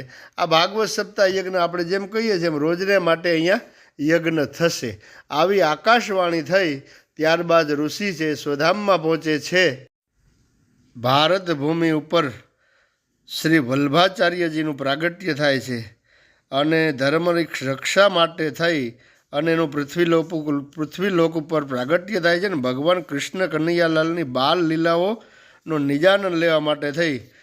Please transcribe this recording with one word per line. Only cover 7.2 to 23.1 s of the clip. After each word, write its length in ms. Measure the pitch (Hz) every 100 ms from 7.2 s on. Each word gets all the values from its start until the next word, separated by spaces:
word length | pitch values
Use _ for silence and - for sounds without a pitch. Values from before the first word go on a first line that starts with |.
| 156 170 170 165 147
ઋષિ 360 | 147 151 - 202
છે 140 | 156 156
સ્વધામમાં 680 | 143 151 143 160 202 202 175
પહોંચે 340 | 160 160 156 147
છે. 220 | - 180 170 127 - _ _ _ _ _ _ _ _ _ _ 120
ભારત 520 | 123 139 156 190 175
ભૂમિ 360 | 147 147 170 165
ઉપર 340 | 156 151 170 143 101 - _ _ _ _ _ _ _ -
શ્રી 300 | - 156 160
વલ્ભાચાર્યજીનું 1160 | 123 135 143 156 190 185 170 180 170 156 156 135
પ્રાગટ્ય 560 | 135 147 170 175 180
થાય 260 | 143 147 131
છે 200 | 127 117 107 _ _ _ _ _ -
અને 280 | 135 156 160 160
ધર્મની 540 | 131 139 160 175 170 160 -
રક્ષા 460 | 131 135 - 190 202
માટે 360 | 175 165 165 156
થઈ 300 | 147 170 156 117 117 _ _ _
અને 160 | 143 165
એનું 180 | 165 156
પૃથ્વીલોક 600 | 143 139 170 170 165 151
ઉપ-, 400 | 160 151 143 139
પૃથ્વીલોક 600 | 156 151 - 196 175 165 165
ઉપર 260 | 151 160 139
પ્રાગટ્ય 540 | 123 127 175 196 220
થાય 200 | 170 175
છે 100 | 202
ને 140 | 160
ભગવાન 400 | 127 127 160 180
કૃષ્ણ 420 | 151